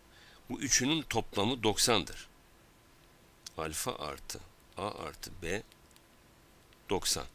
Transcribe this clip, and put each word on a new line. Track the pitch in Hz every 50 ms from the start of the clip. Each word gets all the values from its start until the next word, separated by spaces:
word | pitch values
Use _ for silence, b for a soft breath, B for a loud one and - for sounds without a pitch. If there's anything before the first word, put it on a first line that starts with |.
| - - B B B B B B B B
Bu | - -
üçünün | - 131 - - 123 135 160 160
toplamı | 135 - - 113 - - - 104 98 113 139 123 107
doksandır. | 110 95 - - 127 117 98 76 - - - - - - - - - - - - - - - - - - - - - - - - - - - - - -
Alfa | - 78 78 78 - - 127 -
artı | - 76 73 69 - - - - - - - - - - - -
A | - 95 104
artı | - - 85 78 - - - - 92 92
B | 90 82 92 107 - - - - - - - - - - - - - - - - - - - - - - - - - -
doksan. | 101 87 - - - 78 64 -